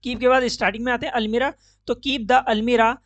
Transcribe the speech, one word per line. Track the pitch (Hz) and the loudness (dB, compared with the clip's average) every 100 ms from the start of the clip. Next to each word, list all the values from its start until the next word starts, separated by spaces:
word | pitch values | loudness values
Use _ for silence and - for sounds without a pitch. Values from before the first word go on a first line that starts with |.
कीप | 247 240 | -8 0
के | 247 | 2
बाद | 262 247 | 4 2
स्टार्टिंग | - 196 208 240 | -2 -2 -2 -4
में | |
आते | 240 294 | -4 -4
हैं | |
अलमीरा, | 240 214 226 269 269 _ _ - | -4 -2 -2 -2 -6 _ _ -8
तो | |
keep | 240 277 277 208 | -6 -4 -6 2
the | 254 254 | 2 2
almirah | 214 226 240 226 262 | -2 2 2 2 0